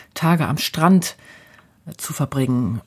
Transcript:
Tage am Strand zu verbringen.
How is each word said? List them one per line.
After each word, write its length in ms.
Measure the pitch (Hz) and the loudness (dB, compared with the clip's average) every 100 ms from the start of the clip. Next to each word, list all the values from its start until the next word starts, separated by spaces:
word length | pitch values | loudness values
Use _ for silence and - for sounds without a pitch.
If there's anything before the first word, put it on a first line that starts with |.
| - | -16
Tage 340 | - 170 170 104 | -4 0 2 0
am 100 | 147 | -2
Strand 560 | - 160 170 185 - - - - - - _ _ 160 - | -4 2 4 4 2 -10 -20 -20 -20 -20 _ _ -20 -14
zu 160 | - | -10
verbringen. 680 | 156 139 139 131 123 123 113 | -6 -4 -2 0 0 -2 -4